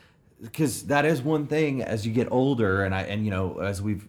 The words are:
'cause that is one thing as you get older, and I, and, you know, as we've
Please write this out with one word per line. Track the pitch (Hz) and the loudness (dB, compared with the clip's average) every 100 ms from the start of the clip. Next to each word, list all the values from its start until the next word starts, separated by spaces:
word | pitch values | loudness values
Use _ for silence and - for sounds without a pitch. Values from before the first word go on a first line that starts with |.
| _ _ _ - 117 | _ _ _ -20 -12
'cause | - 143 - - | -2 -2 -2 0
that | 143 151 | 2 2
is | 147 | 2
one | 135 156 143 | 2 0 0
thing | 151 151 135 | 0 0 0
as | - 110 110 | -2 -2 0
you | |
get | 113 - | 0 2
older, | 127 135 123 101 98 | 2 2 2 2 2
and | 95 | 2
I, | 95 | 0
and, | 92 104 | -2 -2
you | 107 | -2
know, | 92 92 - | 0 -2 -2
as | 95 98 | -4 -2
we've | 104 98 | -4 -4